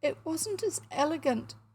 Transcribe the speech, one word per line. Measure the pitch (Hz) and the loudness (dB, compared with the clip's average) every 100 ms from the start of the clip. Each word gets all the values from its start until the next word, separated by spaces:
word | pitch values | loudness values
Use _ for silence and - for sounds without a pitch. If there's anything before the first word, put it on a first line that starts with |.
it | 294 - | 0 0
wasn't | - 320 440 381 | -4 -2 -2 0
as | 440 - - | 0 -2 -6
elegant | - 285 320 277 233 - - _ | 0 2 2 2 0 -2 -16 _